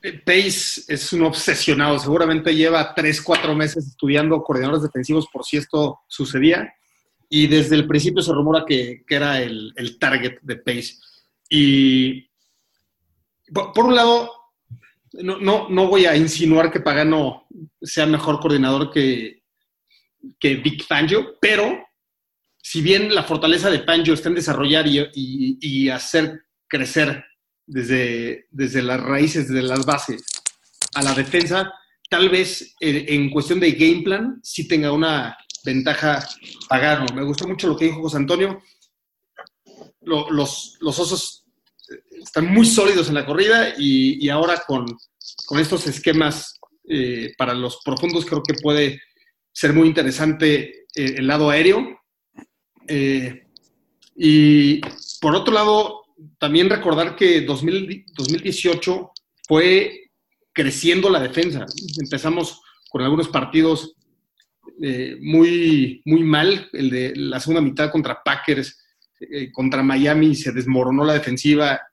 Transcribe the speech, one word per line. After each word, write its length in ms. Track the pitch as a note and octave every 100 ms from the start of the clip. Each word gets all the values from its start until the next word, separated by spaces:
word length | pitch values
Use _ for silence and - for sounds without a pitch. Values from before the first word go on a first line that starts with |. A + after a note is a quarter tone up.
eh, 100 | G3 -
Pace 580 | - F3+ G3+ F#3+ - - -
es 240 | C#3+ -
un 100 | F3
obsesionado. 760 | D#3+ D#3 - D3 - C#3+ D3 C#3+
Seguramente 540 | C3+ D#3+ E3 D#3+ D#3+
lleva 400 | D#3 D#3+ E3 D3+
tres, 280 | - D3+ D3+
cuatro 320 | - E3 -
meses 320 | D3+ D3+ D#3+ C#3
estudiando 560 | - C#3+ C#3+ D#3 D#3
coordinadores 400 | - B2+ C3 D3+
defensivos 460 | D3 C3 B2+ D#3 D3+
por 120 | C3
si 120 | A#2+ D3
esto 440 | C#3+ D3+ D3 B2 _
sucedía. 680 | - C3+ C3+ C#3+ F3 G#3+ _ _ _ _ _ _
Y 180 | D3+ D3+
desde 280 | D3+ C#3+
el 140 | D#3 D3+
principio 340 | D3 E3+ F3+
se 100 | D#3+
rumora 320 | C#3+ D3 D#3+ D#3
que, 360 | C#3 B2 B2 _
que 80 |
era 260 | C#3+ C#3+ C3+
el, 320 | B2 A2 G#2+ -
el 220 | A#2+ -
target 400 | C#3+ C3 B2 -
de 140 | C#3 A2+
Pace. 400 | - A#2+ A2+ - - _ _ _ _
Y 800 | D3+ C#3+ C#3 C3+ C3 C3 C3 - _ _ _ _ _ _ _ _ _ _ _ _
por, 200 | D#3+ G3
por 140 | - B3
un 80 |
lado, 360 | B3 A#3 A#3+ A#3 - _ _ _ - _ _ _
no, 240 | - F3+ F#3+
no, 300 | G3 G#3 -
no 200 | F#3 F#3+
voy 180 | G3 F3+
a 100 | D3+
insinuar 540 | D#3+ D3+ E3 D#3 E3
que 100 | -
Pagano 680 | D3 D3 D3+ D#3 C#3 - _ - D#3 _
sea 260 | - - D#3
mejor 340 | D3+ D3+ C#3+
coordinador 500 | D#3+ D3 C3 C#3 C#3
que, 520 | D#3 C3+ B2 A2+ - _ _ _ _ _ _ _ _ C4 _
que 180 | C#3+ C3+
Vic 280 | D#3 D3
Fangio, 520 | - D3 D#3 G3+ - -
pero 440 | G#3 G#3+ G#3+ F#4+ - _ _ _ _ _ _ _
si 200 | - E3
bien 320 | D#3 G3 G#3+
la 80 | G3+
fortaleza 480 | D3+ D#3 D#3+ E3+ F#3+
de 100 | D#3
Fangio 300 | - E3 D#3+
está 140 | D#3 E3+
en 80 | F3
desarrollar 500 | D#3 C#3+ C#3+ D3+ D3+
y, 140 | C#3+ C#3+
y, 440 | C#3 C3 C3+ C3 C3
y 280 | D3+ C3+ C3+
hacer 560 | B2+ - E3 D#3 D#3 _ _ _
crecer 560 | C#3 B2+ - D3 C3+ - _ _ _ _
desde, 800 | C3+ A#2 C3 B2 A#2 A#2 A#2+ _
desde 320 | C#3 C3+ C3+
las 180 | B2 B2+
raíces, 480 | B2+ C#3 D3+ D#3+ C3+
desde 140 | C3
las 220 | B2+ C3
bases 400 | C3+ C#3+ - A#2+ - - - _ _ _ -
a 80 | C#3+
la 120 | C#3
defensa, 580 | C3+ F3 F3+ F3 F#3 F#3+ - _ _ -
tal 200 | F3 F#3
vez, 460 | F#3 F#3 - - _
eh, 260 | D#3+ C#3+ D3
en 220 | D3 C#3
cuestión 300 | D3 C#3 F3
de 120 | F3
game 300 | C#3+ D#3+ F3
plan 380 | E3+ G3 A#3 C4
sí 260 | - - D#3+
tenga 240 | E3 D3
una 440 | D3 D#3+ D3+ A#2+ A2+ - -
ventaja 640 | - C3 C3 C#3+ D#3 C#3+ - - - - -
Pagano. 380 | B2+ D3 D3 C3
Me 100 | C3
gustó 220 | C#3+ D3 F#3
mucho 220 | F#3+ F3+
lo 80 | -
que 100 | E3
dijo 160 | D#3+
José 160 | D#3+ D3
Antonio. 440 | C#3 F3+ G3 G3 _ _ _ _ _ _ _ _ - _ _ - - _
Lo, 280 | - D#3 D3+
los, 460 | D#3 C#3 - - -
los 180 | D#3 C#3
Osos, 480 | E3+ F3+ - - _ _ _ _ -
eh, 300 | - _ -
están 300 | - - E3+
muy 140 | G3+ A3+
sólidos 420 | A3 G3 F#3+ D#3
en 60 |
la 100 | D3
corrida 500 | C3+ D#3 G3+ A3+ A3+ -
y, 480 | C#3+ C3+ C3 C#3+
y 40 | D3
ahora 340 | C#3+ E3+ E3+ -
con, 180 | C3+ A#2+ A#2 - _ - - -
con 120 | C#3+
estos 280 | D#3 F3+ D#3
esquemas, 760 | C3+ - D#3 D3+ D3+ - - - _ _
eh, 460 | D3+ B2+ A#2+ A2+ -
para 160 | B2
los 260 | B2 B2 -
profundos 440 | - C3+ F3 E3+ -
creo 160 | D3
que 120 | D3
puede 460 | D3+ D3+ D3 C#3+ C3+ - _ _ _ _
ser 200 | - D#3
muy 160 | D3 D#3+
interesante, 760 | D#3 C3 B2+ D#3 D#3 D#3 C#3+ C3 - _
eh, 200 | - C3+ C3+
el 100 | C3
lado 220 | D3+ D3
aéreo. 500 | D3 E3 G#3 C4+ - _ _ _ - - _ _ _ -
Eh, 600 | D3 C#3 C3+ B2+ A#2+ _ _ _ _ _ _ _
y 680 | - D#3+ D3+ D3+ D3 C#3+ D3 - - - -
por 120 | D#3
otro 200 | D#3+ -
lado, 480 | A3 G#3 G#3+ G#3 - _ _ D#3 _
también 300 | D3+ D#3 F#3
recordar 480 | G#3 F3+ D#3 E3+ E3+
que 240 | F#3 E3+
dos 220 | C#3+ C3+
mil, 420 | D#3 F#3+ F#3+ G3 -
dos 160 | - C3
mil 120 | D#3+
dieciocho 720 | G3 E3+ F3+ E3 - F#3+ F#3 - _ _ _
fue 600 | D#3 F3 F#3 G#3 - - _ _ _ _
creciendo 560 | - C3+ C3+ E3 F#3 G3
la 120 | F3+
defensa. 440 | B2+ D#3+ F3 C#3+ G#2 - F#3 D3+
Empezamos 600 | C#3+ C3+ D#3 E3+ D#3+ - _ _ _
con 120 | C3+
algunos 260 | B2+ D3+ E3
partidos, 680 | D3 B2+ D#3+ D#3+ D#3 - _ _ _ _ _ _ _ - -
eh, 340 | C#3+ B2+ C3 B2+
muy, 840 | C#3+ D#3+ E3 F3 E3 D#3 B2+ C3
muy 180 | - D#3
mal. 460 | E3 D3+ E3+ G3 -
El 180 | - C3+
de 220 | B2+ B2+ C#3
la 240 | C#3 C3
segunda 220 | C#3+ E3
mitad 280 | D3 C#3 D3+
contra 320 | D#3+ C#3 -
Packers, 560 | - C#3+ - C#3 B2+ - _ _ _ _
eh, 300 | - C#3+ C3
contra 320 | - C3 C3
Miami, 520 | C3+ C3+ C#3+ D3+ D#3
se 180 | C#3 -
desmoronó 520 | A#2+ B2+ C3 B2+ C3+
la 100 | D3+
defensiva. 640 | D3+ D3 B2+ D3+ D3 D3 C3+ -